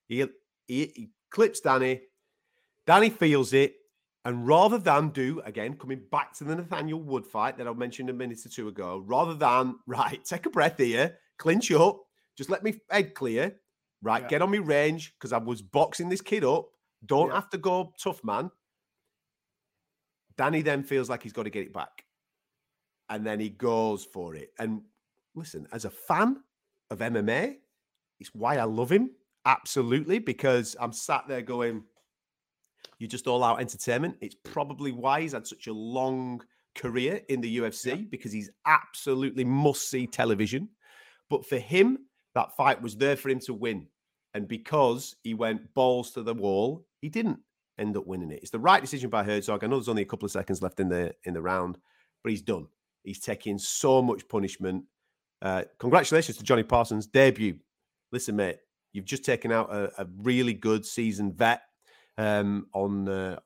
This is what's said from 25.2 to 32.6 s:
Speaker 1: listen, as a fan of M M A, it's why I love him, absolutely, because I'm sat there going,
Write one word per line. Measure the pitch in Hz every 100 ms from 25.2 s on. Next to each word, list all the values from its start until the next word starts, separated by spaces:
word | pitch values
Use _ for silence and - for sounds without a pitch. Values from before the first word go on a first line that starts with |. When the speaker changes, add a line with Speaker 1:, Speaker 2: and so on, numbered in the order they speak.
| _ -
Speaker 1:
listen, | 160 - 76
as | - 104
a |
fan | - - 160 226 269 _ _ _ _ -
of | 107
M | 117 117
M | 104
A, | 123 226 277 _ _ _ _ _ -
it's | -
why | 107 113 143
I | 113
love | 110 123
him, | 190 254 - _ _ 131
absolutely, | 131 - - 120 131 151 202
because | 220 120 139 123 117 -
I'm | 120
sat | 113 - 139 135
there | 131
going, | 117 123 120 110 107 _ _ _ _ _ _ _